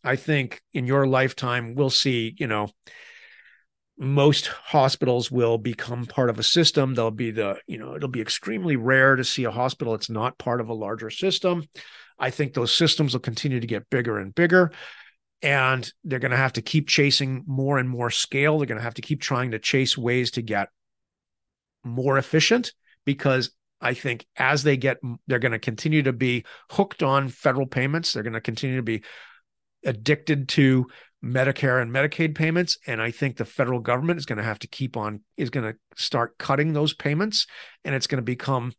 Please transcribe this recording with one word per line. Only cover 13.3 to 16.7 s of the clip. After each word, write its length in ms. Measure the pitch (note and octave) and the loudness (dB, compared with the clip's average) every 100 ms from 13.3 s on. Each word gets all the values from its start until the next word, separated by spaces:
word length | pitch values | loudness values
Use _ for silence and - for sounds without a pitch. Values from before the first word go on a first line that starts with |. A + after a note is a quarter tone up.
| A2+ D3+ B2+ | -4 -2 -2
to 60 | A2+ | -2
get 240 | G#2 - | -6 -2
bigger 280 | C3+ A#2 G#2+ | -2 0 -4
and 160 | G2 | -4
bigger, 380 | G#2 F3 F#3 F3 - - - - _ _ _ | 0 4 6 4 0 -18 -20 -20 _ _ _
and 500 | D3+ C#3 C3 C3 A#2 _ | 0 2 2 0 -4 _
they're 140 | F#3 C3 | -6 -4
gonna 180 | B2+ B2 | 0 2
have 180 | C3+ | 2
to 80 | B2 | 0
keep 260 | - | 0